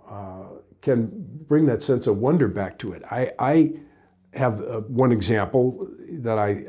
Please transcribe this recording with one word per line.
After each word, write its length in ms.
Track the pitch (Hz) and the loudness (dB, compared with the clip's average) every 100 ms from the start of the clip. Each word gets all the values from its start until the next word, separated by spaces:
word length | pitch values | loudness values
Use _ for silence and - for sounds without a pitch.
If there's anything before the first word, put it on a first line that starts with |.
| - | -18
uh, 520 | 101 95 92 98 - - _ | -14 -14 -16 -18 -20 -20 _
can 280 | 143 120 113 220 - 151 - | 0 0 0 -6 -14 -12 0
bring 180 | 151 147 | 2 4
that 160 | 113 | 2
sense 240 | - 123 120 | 0 0 0
of 120 | 101 | 0
wonder 300 | 127 170 107 | 2 2 2
back 300 | 95 92 - | 0 -6 -8
to 120 | 104 | -12
it. 100 | 85 - | -12 -8
I, 220 | 120 127 - | -4 -4 -2
I 340 | 127 160 147 - - _ _ _ _ | 2 4 4 2 -16 _ _ _ _
have, 280 | - 127 104 | -2 0 0
uh, 200 | - 113 | -6 -8
one 300 | 107 123 131 | -4 2 4
example 760 | 110 95 110 90 131 127 - 190 - - | 4 2 2 2 2 2 0 -12 -14 -14
that 280 | 165 117 110 | -6 -2 0
I, 260 | 104 107 | 2 0